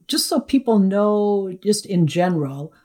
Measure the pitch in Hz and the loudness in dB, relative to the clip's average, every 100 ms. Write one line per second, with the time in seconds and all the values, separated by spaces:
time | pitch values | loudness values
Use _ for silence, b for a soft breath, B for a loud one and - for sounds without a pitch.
0 | - 320 - 311 - 269 262 214 190 202 | -6 -4 -2 -2 0 0 2 2 2 2
1 | 208 208 208 202 190 185 202 208 - 180 | 0 2 0 0 -4 -4 -2 -2 -2 0
2 | 160 165 180 170 139 139 151 - | 2 2 0 0 -4 -8 -12 -16